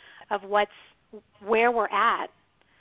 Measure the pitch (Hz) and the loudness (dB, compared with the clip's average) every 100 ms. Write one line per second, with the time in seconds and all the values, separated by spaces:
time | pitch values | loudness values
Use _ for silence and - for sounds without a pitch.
0 | - - - 208 196 208 208 - - _ | -20 -20 -8 -8 -2 0 0 -4 -20 _
1 | _ 214 - _ 196 226 233 233 202 202 | _ -20 -20 _ -2 2 2 2 0 0
2 | 226 185 - _ _ _ _ _ | 0 0 -6 _ _ _ _ _